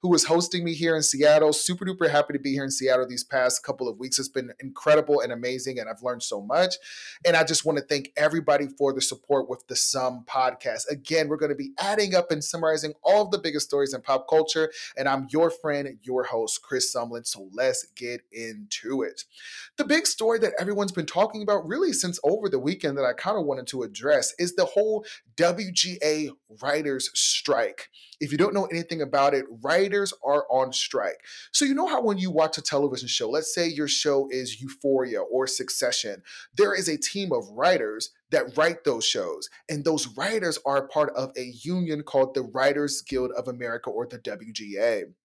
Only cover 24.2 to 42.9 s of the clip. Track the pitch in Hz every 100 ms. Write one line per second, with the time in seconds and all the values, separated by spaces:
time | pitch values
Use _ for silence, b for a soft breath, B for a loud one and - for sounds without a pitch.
24.2 | 117 - 175 175 180 - 214 214 214 B
25.2 | _ - 170 175 208 180 185 180 151 156
26.2 | 147 - _ 110 135 147 151 135 - -
27.2 | - - - 117 107 - - B B B
28.2 | 147 147 196 202 190 170 165 165 143 139
29.2 | 139 139 135 113 127 170 196 202 196 -
30.2 | 131 147 - 127 127 127 - 123 101 -
31.2 | B B B - 277 277 359 294 233 196
32.2 | 185 160 156 160 - 143 143 127 120 -
33.2 | - 143 156 - 170 147 147 - 151 139
34.2 | 139 131 127 110 131 - 143 135 127 107
35.2 | 92 123 131 - 131 - 123 117 110 95
36.2 | B B B - 202 190 175 151 - 196
37.2 | 190 127 98 107 156 175 110 110 - _
38.2 | _ 156 - 135 160 170 - 117 110 117
39.2 | 90 76 - B B 151 147 156 123 113
40.2 | 185 220 180 151 139 139 135 151 147 123
41.2 | 131 - 127 120 143 185 170 151 147 139
42.2 | 135 135 117 123 135 143 147